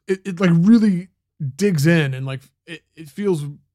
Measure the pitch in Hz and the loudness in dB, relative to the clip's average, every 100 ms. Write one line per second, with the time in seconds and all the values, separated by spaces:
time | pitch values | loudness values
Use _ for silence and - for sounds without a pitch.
0 | - 190 202 175 185 165 190 233 214 175 | -8 -6 -6 -2 2 4 6 4 4 0
1 | 190 _ _ _ 139 - 202 160 160 170 | -6 _ _ _ -10 -2 -2 2 2 2
2 | 139 131 135 135 - _ - 160 _ 160 | 0 -6 -10 -10 -14 _ -20 -20 _ -20
3 | 156 - 202 160 147 143 _ | -18 -6 -4 -4 -6 -14 _